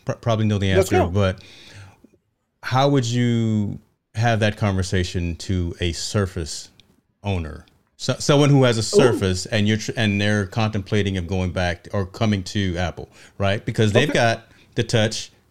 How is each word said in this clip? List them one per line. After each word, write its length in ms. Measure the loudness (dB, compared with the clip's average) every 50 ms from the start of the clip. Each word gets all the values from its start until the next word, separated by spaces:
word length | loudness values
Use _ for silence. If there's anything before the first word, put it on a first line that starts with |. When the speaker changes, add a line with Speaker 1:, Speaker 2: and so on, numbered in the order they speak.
| -10
Speaker 1:
Pr-, 80 | -10 -8
probably 340 | -6 -2 -2 0 0 2
know 120 | 0 0 0
the 140 | 0 2 2
Speaker 2:
Let's 180 | 2 2 2 2
Speaker 1:
answer, 120 | 0 0
Speaker 2:
go. 40 | 0
Speaker 1:
but 320 | 0 0 0 0 0 -4 -10 -20 -20 -20 -20 -20 -20 -20 -20 -20 -20 _ _ -20 _ _ _ _ _ _ _ _ _ _ -8
how 260 | -2 2 2 4 4
would 160 | 4 2 2
you 720 | 0 0 0 0 2 2 2 2 0 0 0 -2 -2 -6 -10 -14 _ _ _ _ _ -4
have 260 | -2 0 0 2 2
that 160 | 0 0 0
conversation 800 | 0 -2 0 0 0 -2 -2 -2 -2 -2 -2 -4 -4 -4 -4 -6
to 380 | -6 -6 -4 -2 -2 -2 -2 -4 -4
a 120 | -4 -4 -4
Surface 760 | -4 -6 -4 -2 -2 -2 -2 -4 -6 -8 -8 -10 -12 -14 -16 _ _ _ _ _ _ _ _ _ _ -6
owner? 440 | -4 -4 -4 -6 -8 -12 -16 -20 _ _ _ _ _ _
So, 180 | -10 -6 -6 -4 -2
someone 320 | 0 2 4 4 6 6
who 140 | 6 6 6
has 120 | 4 4
a 40 | 2
Speaker 2:
Ooh. 20 | 0
Speaker 1:
Surface 640 | 2 4 4 6 4 4 2 0 0 -2 -2 -4
and 200 | -2 0 0 2 2
you're 80 | 0 0
tr-, 140 | -2 -4 -4
and 240 | -2 0 0 0 0
they're 260 | 0 0 0 0 -2
contemplating 720 | -2 -2 -2 -2 -2 -2 -4 -6 -2 -2 -2 0 0 -2
of 100 | -4 -4
going 240 | -4 -2 -2 -2 -2 -2
back 360 | -2 -2 -2 -4 -6 -8 -6 -4
or 140 | -4 -4
coming 360 | -4 -4 -2 0 0 0 0 -2
to 320 | -4 -4 -2 -2 -2 -2
Apple, 320 | -2 -4 -4 -6 -8 -14 -16 _ -20 -20 -14 _ -2
right? 260 | -2 0 -2 -2 -4
Because 280 | -4 0 2 2 4 4
they've 160 | 4 2 2
Speaker 2:
Okay. 60 | 2 2
Speaker 1:
got 260 | 2 2 0 -2 -6 _ _ _ _ _ -4
the 60 | -4 -2
touch, 480 | 0 0 2 2 0 -2 -4 -10 -12 _ _ _ _